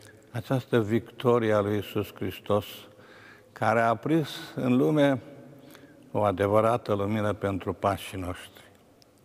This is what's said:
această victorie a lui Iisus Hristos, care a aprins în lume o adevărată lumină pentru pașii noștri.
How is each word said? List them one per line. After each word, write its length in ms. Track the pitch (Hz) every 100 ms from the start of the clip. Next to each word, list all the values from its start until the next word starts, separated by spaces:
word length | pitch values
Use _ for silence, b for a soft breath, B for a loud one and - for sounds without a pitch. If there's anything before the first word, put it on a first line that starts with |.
| B B B
această 500 | 117 - 131 - 123
victorie 720 | 101 113 - - 127 120 113
a 60 | 107
lui 160 | 101 104
Iisus 380 | 95 107 101
Hristos, 520 | - 104 - - 95 - - - B B B B B B
care 280 | - 113 113
a 80 | 117
aprins 420 | 113 139 165 143 - - -
în 220 | 131 123
lume 440 | 151 156 143 131 - - - - B B B B -
o 100 | 104
adevărată 720 | 104 95 101 107 110 120 -
lumină 400 | 104 98 110 104
pentru 400 | 101 101 95 101
pașii 460 | 90 101 95 - 98
noștri. 440 | 90 90 - - - - _ _ - _